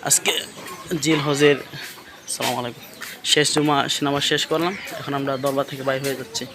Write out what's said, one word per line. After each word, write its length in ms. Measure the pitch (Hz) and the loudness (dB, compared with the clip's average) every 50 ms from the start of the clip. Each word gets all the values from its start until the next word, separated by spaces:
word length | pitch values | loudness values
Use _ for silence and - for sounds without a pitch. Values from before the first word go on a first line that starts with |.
| - | 2
আজকে 280 | 156 151 - - 196 170 - - - - - - - - - - - 180 156 | 2 0 2 2 0 -2 -2 -4 -6 -12 -14 -14 -14 -14 -14 -8 -6 -4 -2
জিল 180 | 135 156 160 151 | 2 2 2 2
হজের, 360 | 143 151 143 139 147 147 143 120 - - - 139 - - - - - - - - - - | 2 0 4 6 6 6 6 6 0 -10 -12 -12 -12 -12 -14 -16 -18 -20 -20 -20 -10 -10
আসসালামু 320 | - - 127 123 127 123 | -6 -2 -2 -2 0 0
আলাইকুম, 240 | 123 120 120 - - - - - - - - - - | -2 -6 -8 -10 -16 -18 -14 -14 -12 -12 -12 -10 0
শেষ 300 | - - 156 147 139 - | 2 4 4 4 4 4
জুমা 340 | 151 147 151 147 139 131 - - - | 2 4 4 4 4 4 2 0 0
নামাজ 220 | 147 143 139 143 135 | 2 2 2 2 2
শেষ 220 | - 156 143 - | 2 2 0 2
করলাম। 320 | - 160 160 165 175 202 190 - - - 156 | 0 0 0 0 0 -2 -4 -10 -10 -10 -10
এখন 140 | 143 - 143 | -6 -4 -4
আমরা 240 | 139 139 139 135 131 | -2 -2 -2 -2 0
দরবার 280 | 131 139 135 139 139 - | 0 0 0 0 -2 -2
থেকে 140 | 147 135 131 | -4 -4 -2
বাইরে 220 | 135 135 131 135 | -2 0 0 0
হয়ে 100 | 139 135 | -2 -4
যাচ্ছি 300 | 127 127 - - - - 127 | -4 -6 -8 -8 -8 -8 -8